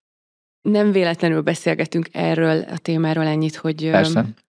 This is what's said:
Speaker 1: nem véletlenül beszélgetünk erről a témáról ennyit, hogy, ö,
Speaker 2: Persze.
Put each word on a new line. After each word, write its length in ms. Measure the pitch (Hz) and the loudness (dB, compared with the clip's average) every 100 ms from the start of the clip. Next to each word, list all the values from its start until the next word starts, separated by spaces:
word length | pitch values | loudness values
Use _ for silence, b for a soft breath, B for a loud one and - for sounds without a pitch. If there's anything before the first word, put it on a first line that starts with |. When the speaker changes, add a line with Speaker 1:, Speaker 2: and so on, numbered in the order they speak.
| _ _ _ _ _ _ | _ _ _ _ _ _
Speaker 1:
nem 300 | 208 208 208 | 0 2 4
véletlenül 500 | 190 170 165 170 160 | 2 2 0 0 0
beszélgetünk 680 | 151 165 170 156 160 170 165 | 0 -2 -2 -2 -2 -2 -4
erről 500 | - 165 160 160 160 | -2 0 2 2 0
a 160 | - 170 | -2 -8
témáról 480 | - 160 160 160 156 | -2 0 0 0 0
ennyit, 300 | 151 156 - | 0 -2 -4
hogy, 300 | 160 156 160 | -6 -4 0
ö, 60 | |
Speaker 2:
Persze. 340 | - 160 165 156 - | 2 2 0 -2 -6